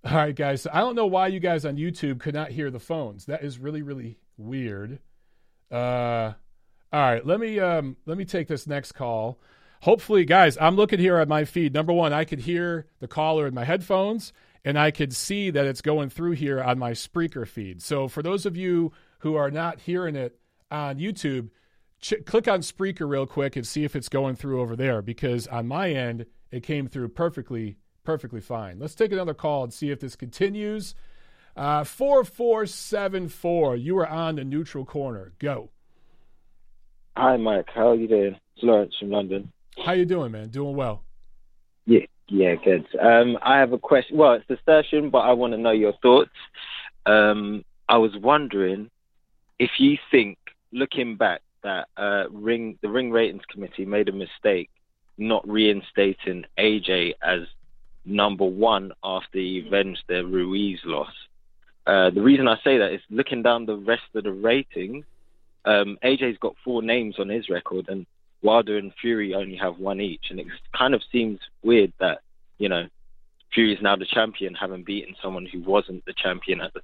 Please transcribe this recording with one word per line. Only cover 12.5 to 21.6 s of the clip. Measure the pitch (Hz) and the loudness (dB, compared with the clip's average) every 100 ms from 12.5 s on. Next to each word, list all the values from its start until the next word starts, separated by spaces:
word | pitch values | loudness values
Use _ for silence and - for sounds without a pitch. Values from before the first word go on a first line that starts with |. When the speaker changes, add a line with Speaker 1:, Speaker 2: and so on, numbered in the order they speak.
| 175 175 165 151 - | -4 -4 -6 -10 -16
Speaker 1:
the | 127 | -10
caller | - 156 156 143 | -2 0 0 -2
in | 127 | -4
my | 120 | -2
headphones, | 185 175 190 202 226 - _ _ _ | -2 0 0 0 -4 -8 _ _ _
and | 147 147 | -2 2
I | 151 | 2
could | 147 143 123 | 0 -4 -4
see | - 202 196 | -6 -4 -2
that | 143 139 | 0 -2
it's | 131 | -2
going | 151 151 139 | -2 -2 -4
through | - 170 | -6 -4
here | 156 143 135 | -2 -2 -2
on | 127 127 | -2 -2
my | 120 | -4
Spreaker | 117 - 170 165 135 110 | -8 -6 -4 -4 -6 -12
feed. | - 98 87 | -10 -12 -12
So | - 147 131 | -6 -4 -4
for | 151 | -6
those | 156 196 202 | -4 -4 -4
of | 170 | -4
you | 185 175 165 _ _ _ | -2 0 0 _ _ _
who | 156 156 | -4 -2
are | 143 | -2
not | 147 170 156 | -2 -6 -6
hearing | - 180 175 147 | -6 -4 -4 -6
it | 123 _ _ _ - | -8 _ _ _ -12
on | 151 147 139 | -8 -8 -6
YouTube, | 185 196 151 131 117 _ | -8 -6 -4 -4 -8 _